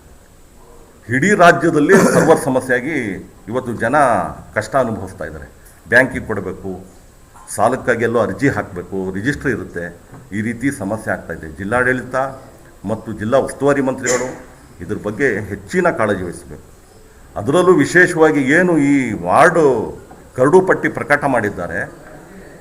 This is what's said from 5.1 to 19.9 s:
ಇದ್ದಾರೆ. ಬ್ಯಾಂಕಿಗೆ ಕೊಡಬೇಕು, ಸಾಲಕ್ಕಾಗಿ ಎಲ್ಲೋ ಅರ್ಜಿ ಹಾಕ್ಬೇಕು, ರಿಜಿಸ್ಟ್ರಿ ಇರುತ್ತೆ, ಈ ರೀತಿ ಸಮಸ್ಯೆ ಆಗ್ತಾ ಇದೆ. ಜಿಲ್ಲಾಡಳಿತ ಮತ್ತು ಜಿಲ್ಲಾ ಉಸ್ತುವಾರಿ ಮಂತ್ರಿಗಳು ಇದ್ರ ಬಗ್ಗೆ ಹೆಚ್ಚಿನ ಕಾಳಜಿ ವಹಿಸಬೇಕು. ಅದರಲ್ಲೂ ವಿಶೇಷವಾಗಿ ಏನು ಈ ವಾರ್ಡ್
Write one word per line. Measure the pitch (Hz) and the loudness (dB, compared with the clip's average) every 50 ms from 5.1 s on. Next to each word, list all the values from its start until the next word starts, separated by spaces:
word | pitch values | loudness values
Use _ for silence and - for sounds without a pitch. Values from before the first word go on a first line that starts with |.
| 92 - 78 | -12 -12 -12
ಇದ್ದಾರೆ. | 80 76 76 73 - - - - - - - - - | -12 -12 -14 -16 -18 -20 -20 -20 -20 -20 -20 -4 2
ಬ್ಯಾಂಕಿಗೆ | 110 123 131 - - 127 110 | 4 4 4 2 0 -6 -6
ಕೊಡಬೇಕು, | - 107 101 92 92 - - 95 95 92 92 - - - - - - - - - - - - - - - | -6 -6 -6 -6 -6 -8 -10 -10 -12 -12 -12 -14 -18 -20 -20 -20 -20 -20 -20 -20 -20 -20 -20 -18 -10 -2
ಸಾಲಕ್ಕಾಗಿ | - 104 120 131 - - 131 117 110 117 | 0 0 2 0 0 0 -2 0 0 0
ಎಲ್ಲೋ | 113 117 117 | 0 2 0
ಅರ್ಜಿ | 104 95 95 95 131 135 | 0 0 -2 -2 0 0
ಹಾಕ್ಬೇಕು, | 107 104 98 - 90 87 87 - 98 95 92 95 92 | 0 -2 -4 -6 -10 -12 -10 -8 -8 -6 -6 -6 -6
ರಿಜಿಸ್ಟ್ರಿ | 98 104 139 139 - - 139 | -6 -4 -4 -4 -4 -2 -4
ಇರುತ್ತೆ, | 110 87 90 - - 87 85 85 85 - - - - - - - | -4 -4 -6 -8 -8 -8 -8 -8 -10 -14 -20 -20 -20 -20 -16 -10
ಈ | 95 104 | -8 -6
ರೀತಿ | 107 117 117 117 127 139 | -6 -6 -6 -4 -4 -4
ಸಮಸ್ಯೆ | - - 101 98 110 107 - 110 95 | -4 -4 -6 -6 -6 -6 -6 -6 -6
ಆಗ್ತಾ | 85 - - 82 | -6 -6 -10 -12
ಇದೆ. | 76 78 78 73 82 | -12 -12 -14 -12 -10
ಜಿಲ್ಲಾಡಳಿತ | 98 101 120 123 127 127 131 - - 127 131 131 135 135 131 - - - - - - - - - - | -6 -2 -2 0 0 0 -2 -2 -4 -6 -6 -6 -6 -6 -8 -14 -18 -20 -20 -20 -20 -20 -20 -14 -8
ಮತ್ತು | 98 110 110 - 113 101 | -8 -8 -8 -8 -10 -10
ಜಿಲ್ಲಾ | 80 107 110 131 135 | -8 -4 0 0 0
ಉಸ್ತುವಾರಿ | 110 - - - 135 143 139 135 | 0 -2 -4 -2 0 0 0 0
ಮಂತ್ರಿಗಳು | 127 131 131 - - 123 127 123 127 127 117 - - - - - - - - - | 0 -2 -4 -4 -4 -4 -2 -2 -4 -6 -10 -12 -18 -20 -20 -20 -20 -20 -20 -16
ಇದ್ರ | 90 85 104 | -10 -10 -8
ಬಗ್ಗೆ | 90 85 104 107 117 143 131 104 101 | -8 -6 -8 -4 -2 -2 -2 -2 -2
ಹೆಚ್ಚಿನ | 104 - 101 98 - - - 185 180 170 | -6 -8 -10 -12 -10 -4 -2 0 0 0
ಕಾಳಜಿ | 135 - 113 104 101 90 90 | 0 0 0 -2 -2 -2 -4
ವಹಿಸಬೇಕು. | 85 85 - - - 73 71 - - - - - - - - - - - - - - - - | -8 -10 -12 -16 -18 -20 -20 -20 -20 -20 -20 -20 -20 -20 -20 -20 -20 -20 -20 -20 -14 -12 -6
ಅದರಲ್ಲೂ | 101 123 147 180 180 185 180 | -4 0 2 4 4 4 4
ವಿಶೇಷವಾಗಿ | 151 135 - - 175 180 - 160 160 160 156 147 147 135 127 | 4 4 4 4 4 4 4 4 4 4 4 4 2 2 2
ಏನು | 151 175 185 180 170 151 | 2 2 4 2 2 2
ಈ | 139 143 143 139 127 113 101 82 85 | 2 4 2 2 0 -2 -4 -4 -2
ವಾರ್ಡ್ | 87 98 123 147 180 165 170 151 135 123 110 90 76 | 2 4 6 6 6 4 4 4 4 2 0 -2 -6